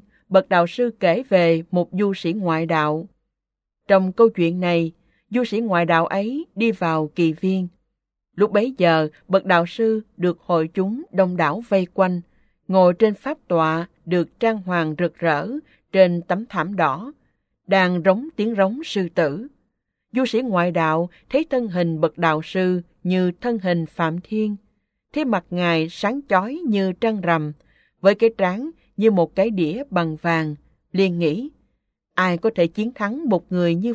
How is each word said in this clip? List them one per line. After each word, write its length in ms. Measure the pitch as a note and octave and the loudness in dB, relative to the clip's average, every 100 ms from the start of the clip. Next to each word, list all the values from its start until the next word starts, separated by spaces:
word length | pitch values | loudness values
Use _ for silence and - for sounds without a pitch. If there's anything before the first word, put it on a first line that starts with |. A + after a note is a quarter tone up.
| _ _ - | _ _ 2
bậc 200 | F#3+ - | 2 4
đạo 180 | F3+ F3 | 0 0
sư 280 | - A#3+ A#3 | 0 -4 0
kể 240 | F3+ F#3+ C4+ | 0 0 2
về 340 | F#3 E3+ E3 E3+ | 2 4 2 0
một 180 | F3+ E3+ | -2 -2
du 220 | F#3 G#3 | -2 -2
sĩ 200 | G3 E3+ | -2 -4
ngoại 320 | G#3 F3 D#3+ E3 | -2 -2 -2 0
đạo. 440 | D#3+ D3+ D#3 F#3+ _ _ _ _ _ _ _ - | 0 0 -2 -8 _ _ _ _ _ _ _ 2
Trong 260 | G3 F#3 | 2 2
câu 160 | F#3 A3+ | 4 4
chuyện 300 | G#3 E3+ F3+ | 4 0 0
này, 320 | F3+ E3+ E3 - _ _ - | 0 0 0 -6 _ _ -6
du 140 | A#3 | -4
sĩ 160 | A#3+ G#3 | -2 -2
ngoại 260 | A#3 F3 E3+ | 0 0 2
đạo 200 | E3 E3+ | 2 2
ấy 400 | G3 G#3+ C#4+ E4+ F#3+ | -2 -4 -6 -8 -2
đi 160 | A3+ | -2
vào 360 | F#3+ E3+ D#3+ D3+ - | 0 -2 -2 -4 0
Kỳ 180 | E3 | 0
Viên. 340 | D#3+ F#3+ F#3+ F3+ _ _ _ _ _ _ - | 0 -2 -2 -4 _ _ _ _ _ _ -2
Lúc 160 | G3+ | 2
bấy 240 | G#3 B3+ C4 | 2 0 0
giờ, 320 | F3 D#3+ D3+ _ - | 2 2 0 _ -2
bậc 180 | F#3+ F#3+ | 0 2
đạo 200 | E3+ F3 | 0 0
sư 340 | - A3 A3 - - | -2 0 0 -6 -4
được 220 | F3 - | -2 -2
hội 300 | - E3+ D#3+ | -2 0 0
chúng 300 | G3 F#3+ A#3+ E4+ | -2 -4 -4 -6
đông 260 | F#3 F#3 F3+ | 0 0 0
đảo 260 | D3+ F#3 A#3 | -2 -2 -2
vây 180 | G3 F3+ | -2 0
quanh, 280 | - F#3 F3 - _ _ _ - | 0 0 0 -8 _ _ _ 0
ngồi 260 | F#3+ F3+ | 4 4
trên 200 | F3 A3 | 4 2
pháp 240 | G3+ C4+ D#4 - | 0 -8 -8 -2
tọa 400 | F3 D#3+ D#3+ F3 _ D#3+ | 0 0 -2 -6 _ -2
được 340 | F3+ E3 - | -2 -2 -2
trang 220 | A3+ A3 | -2 -2
hoàng 340 | F#3 F3 D#3 D3+ | -4 -2 -2 -2
rực 180 | F3 - | -4 -2
rỡ 320 | E3+ D3 F#3 D4 - _ _ | -2 -2 -4 -10 -12 _ _
trên 300 | F#3+ F#3 F3 | 4 4 4
tấm 240 | - F#3 A#3 | -2 -6 -4
thảm 260 | F#3 E3 G3 | -6 -4 0
đỏ, 380 | D3+ C#3 B3 - _ _ _ _ - | -2 -2 -10 -18 _ _ _ _ 0
đang 340 | G3 F3+ F3+ F3 | 2 2 2 2
rống 240 | G3 D#4 - | 0 -2 -4
tiếng 200 | G#3+ G#3 | -2 0
rống 280 | F#3+ B3+ | 0 -2
sư 260 | E4 G#3 F3 | -6 -4 -2
tử. 380 | - D3+ D#3 C4+ _ _ _ _ _ _ | 0 -2 -2 -12 _ _ _ _ _ _
Du 140 | A#3+ B3+ | -2 0
sĩ 160 | A3+ | -2
ngoại 300 | C4 F3+ F3+ | 0 0 0
đạo 380 | E3+ D#3+ D#3+ F3 _ - | 0 0 0 -2 _ -4
thấy 160 | C#4 D#4+ | -2 0
thân 180 | B3+ A3+ | -4 -2
hình 340 | F3 E3+ D#3 | -2 -2 0
bậc 160 | D#3+ - | -2 0
đạo 240 | E3 D#3 | 0 0
sư 380 | E3 F#3+ F#3 F3+ E3+ _ | -4 -2 0 -2 -6 _
như 280 | F3 F#3 F3+ | -2 0 0
thân 280 | F3 B3 A#3 | -2 -6 -4
hình 260 | F#3 E3+ D#3+ | -2 -2 -4
Phạm 360 | - E3 E3+ | -4 -4 -4
Thiên, 340 | - G#3+ G#3+ G3+ _ _ _ _ _ | -6 -4 -4 -6 _ _ _ _ _
thấy 120 | D4 C#4 | -4 -2
mặt 200 | G3 - | -2 -2
ngài 380 | F3+ F3 E3 D#3+ | -2 0 0 -2
sáng 300 | - G#3 C#4 - | -4 -4 -4 0
chói 320 | F#3+ G#3 D#4 D4+ | 0 0 -6 -2
như 260 | G3+ F#3+ | 0 -2
trăng 280 | F3+ A3+ G#3+ | -2 -2 -2
rằm, 320 | F3 E3 D3+ D3 _ _ _ - | -2 -2 -2 -10 _ _ _ 0
với 140 | G3 G#3 | 2 4
cái 140 | A3+ A3+ | 0 2
trán 320 | F#3 G3 D4+ - _ - | -2 -2 -10 -14 _ 0
như 140 | A3 | 2
một 240 | F#3+ D#3+ - | 4 0 0
cái 140 | A3+ | 0
đĩa 340 | F#3+ D#3 G#3+ C#4 | 0 -2 -2 -4
bằng 260 | F3+ E3 D#3 | -4 -2 -4
vàng, 400 | E3+ E3 D#3 D3+ _ _ _ | -2 -2 -2 -8 _ _ _
liền 280 | F3+ F#3+ E3+ | 0 0 2
nghĩ, 300 | E3 F3 C#4+ _ _ _ _ _ _ | 0 -2 -8 _ _ _ _ _ _
"Ai 240 | - F#3 E3+ | -2 0 0
có 120 | A3 - | -2 0
thể 120 | E3+ | -2
chiến 240 | G3+ A3+ | 0 -6
thắng 360 | B3+ G#3 C4+ D4+ | -4 -6 -4 -2
một 220 | F3+ - | -2 -2
người 240 | F3+ F3 E3+ | -2 0 0
như 180 | A#3 | -4